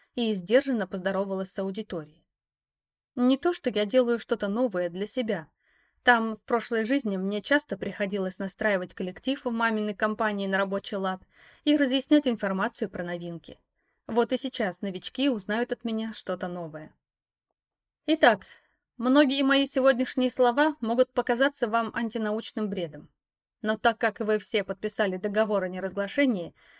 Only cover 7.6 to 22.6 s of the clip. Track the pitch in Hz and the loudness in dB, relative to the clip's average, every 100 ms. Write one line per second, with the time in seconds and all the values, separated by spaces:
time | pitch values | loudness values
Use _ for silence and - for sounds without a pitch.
7.6 | - 190 202 - 196 202 185 - 190 - | 0 -6 -6 -4 -4 -2 -4 -4 -8 -2
8.6 | 214 190 180 - 185 185 254 277 247 226 | 0 0 -2 -6 -8 -4 -4 -4 -4 -2
9.6 | 226 214 208 202 214 214 214 202 196 190 | 0 0 -2 -2 -2 0 -2 -2 0 0
10.6 | 196 196 - 196 190 185 - _ - _ | 0 -2 -6 -4 -4 -6 -12 _ -20 _
11.6 | 294 294 269 262 - 302 269 226 196 190 | 2 4 4 2 4 4 4 0 -2 -2
12.6 | 226 - 190 - 175 175 175 170 - - | -2 -4 -6 -6 -8 -8 -8 -12 -14 -20
13.6 | _ _ _ _ - 226 233 254 262 - | _ _ _ _ -2 0 2 0 -2 -4
14.6 | 196 - 202 185 - - 277 220 196 220 | -4 -4 -8 -8 -8 0 0 0 -2 -2
15.6 | 240 247 226 220 220 214 - 185 180 180 | -2 -4 -4 -4 -6 -8 -8 -6 -6 -6
16.6 | 160 156 156 _ _ _ _ _ _ _ | -10 -12 -16 _ _ _ _ _ _ _
17.6 | _ _ _ _ - 311 262 202 - - | _ _ _ _ -2 6 6 4 -2 -20
18.6 | _ _ _ - 240 277 277 277 269 277 | _ _ _ -4 4 6 6 4 4 4
19.6 | 277 262 262 240 254 - 254 - 247 233 | 4 4 4 4 0 0 0 4 2 4
20.6 | 294 202 220 240 254 - 240 240 277 - | 2 0 -2 2 2 0 0 2 2 2
21.6 | 220 226 226 233 226 226 214 220 - 220 | 0 0 -2 -4 -4 -2 -2 -4 -6 -6